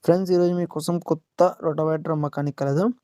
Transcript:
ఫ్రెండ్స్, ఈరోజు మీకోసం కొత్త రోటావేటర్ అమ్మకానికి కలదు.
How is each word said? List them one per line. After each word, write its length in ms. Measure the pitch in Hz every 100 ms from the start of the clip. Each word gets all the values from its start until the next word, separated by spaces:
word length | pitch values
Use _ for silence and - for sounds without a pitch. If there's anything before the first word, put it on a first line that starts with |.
ఫ్రెండ్స్, 280 | - 175 190
ఈరోజు 240 | 180 175 175
మీకోసం 420 | 170 156 156 175
కొత్త 380 | - 160 _ - 180 -
రోటావేటర్ 520 | 170 151 156 156 160
అమ్మకానికి 460 | 156 147 - 143 135
కలదు. 280 | 139 139 208 247